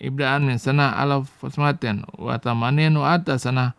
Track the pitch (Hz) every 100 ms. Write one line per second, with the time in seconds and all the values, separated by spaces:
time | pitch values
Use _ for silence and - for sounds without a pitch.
0 | 135 135 135 139 143 120 - 143 143 -
1 | 139 139 135 - 131 135 147 143 120 104
2 | - - 120 120 120 117 120 143 156 151
3 | 139 175 165 131 123 127 123